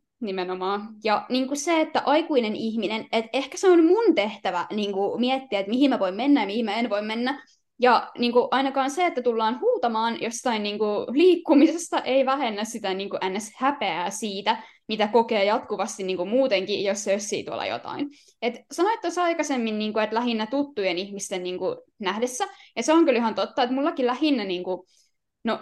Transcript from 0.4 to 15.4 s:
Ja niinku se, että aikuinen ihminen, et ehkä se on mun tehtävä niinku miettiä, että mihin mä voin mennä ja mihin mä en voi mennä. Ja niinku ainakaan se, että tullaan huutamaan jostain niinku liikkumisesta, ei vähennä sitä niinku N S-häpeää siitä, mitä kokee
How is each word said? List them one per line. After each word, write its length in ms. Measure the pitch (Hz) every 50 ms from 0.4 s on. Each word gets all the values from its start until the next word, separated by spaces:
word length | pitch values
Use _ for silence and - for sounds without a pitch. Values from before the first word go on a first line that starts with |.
| 180 180 185 185 185 190 202 208 208 226 220 214 -
Ja 220 | 214 208 - - -
niinku 280 | 247 254 262 262 285
se, 240 | 285 - 349 339 320
että 220 | 311 311 - 262 -
aikuinen 500 | 240 285 320 330 330 302 262 233 214 214
ihminen, 500 | - 226 226 214 233 202 175 220 220 - - -
et 140 | 226 226 - -
ehkä 240 | 262 269 - - -
se 120 | - 370
on 140 | 359 339 320
mun 300 | 330 359 440 466 415 -
tehtävä 520 | - 196 214 214 - - 196 180 175 - - 196
niinku 460 | 214 208 202 196 190 202 196 - 214
miettiä, 420 | 240 247 269 262 262 - 208 196
että 100 | 196 196
mihin 200 | 226 254 285 269
mä 80 | 269 -
voin 160 | 190 185 185
mennä 260 | 208 247 277 285 247
ja 60 | 208
mihin 180 | 196 202 233 233
mä 120 | 208 202
en 140 | 226 240 233
voi 120 | 202 208 214
mennä. 400 | 214 220 233 240 254 285 277 - _ _ _ _ _ _ -
Ja 320 | 233 254 233 - - - - -
niinku 300 | 240 240 233 247 233 -
ainakaan 400 | 240 254 269 269 269 277 262 277
se, 160 | 277 359 359
että 160 | 339 339 254 233
tullaan 380 | 247 226 226 220 220 240 240
huutamaan 640 | 330 466 508 392 - 233 220 220 226 233 226 - -
jostain 400 | 226 233 - - 254 226 214 208
niinku 220 | 208 208 208 214 208 208 202 - - 233
liikkumisesta, 880 | 285 339 370 339 349 - - 330 294 277 - 320 339 - - 349 285
ei 280 | - - 254 269 262
vähennä 380 | 247 269 285 285 226 208 202 220
sitä 300 | 226 - 220 - 190 185
niinku 220 | 190 196 196 196
N 240 | - - 190 185 208
S-häpeää 720 | 214 - - - 247 277 285 285 214 190 160 165 180 190
siitä, 520 | 208 - 233 208 196 196 - 208 240 214 - - - _ _ -
mitä 200 | 220 214 208 208
kokee 360 | 214 233 233 240 233 208